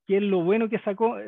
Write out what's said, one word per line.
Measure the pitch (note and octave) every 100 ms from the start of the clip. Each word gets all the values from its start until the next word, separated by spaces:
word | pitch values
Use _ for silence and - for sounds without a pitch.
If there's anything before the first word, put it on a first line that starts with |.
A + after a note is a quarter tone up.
| -
qué | G3
es |
lo | G3+ F#3
bueno | E3+ A3 A3+
que | G#3+
sacó, | G#3 F#3+ A3+ G#3